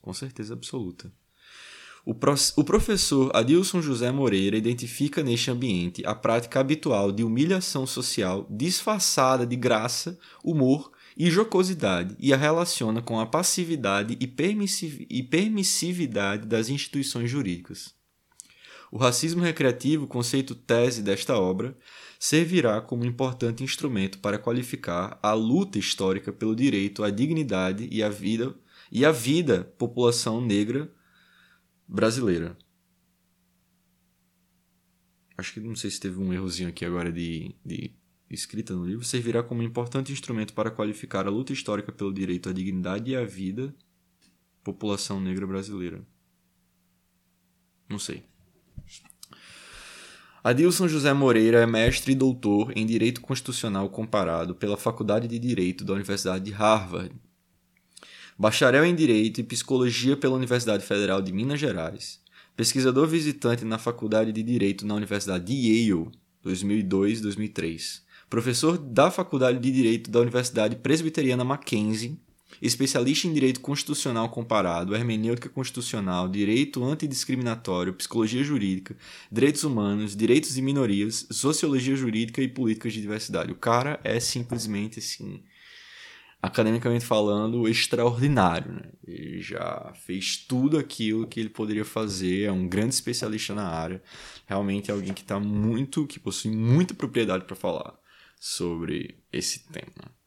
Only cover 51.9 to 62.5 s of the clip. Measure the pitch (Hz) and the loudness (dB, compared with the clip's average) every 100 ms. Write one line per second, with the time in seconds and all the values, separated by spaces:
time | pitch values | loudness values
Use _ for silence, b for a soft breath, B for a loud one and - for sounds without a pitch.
51.9 | 123 - 131 131 123 107 104 110 - 110 | 2 0 4 4 2 2 4 2 0 0
52.9 | 113 - 123 - 131 - 123 117 95 98 | 4 2 0 -6 -6 -4 -6 -2 -2 -2
53.9 | - 110 107 87 82 85 90 104 101 123 | -4 -2 0 2 0 -2 -4 -2 0 -2
54.9 | 113 107 107 117 117 123 107 92 92 98 | -2 0 0 0 -4 -2 0 0 -2 -4
55.9 | 98 98 101 92 92 98 101 107 110 92 | -4 -2 -4 -2 -2 -6 2 4 4 2
56.9 | 85 92 - _ _ _ _ _ _ _ | -8 -8 -12 _ _ _ _ _ _ _
57.9 | B B B B - 107 - 135 131 170 | B B B B 0 2 6 6 8 6
58.9 | 175 151 107 110 - - 120 - 131 123 | 4 4 4 2 -2 -6 -6 0 2 2
59.9 | 120 127 139 135 131 123 123 117 101 - | 2 2 2 2 0 0 0 2 -2 0
60.9 | 101 98 95 95 95 127 143 143 92 80 | 0 2 0 0 -2 -2 -2 -2 -2 -6
61.9 | 82 - - _ b b | -8 -14 -16 _ b b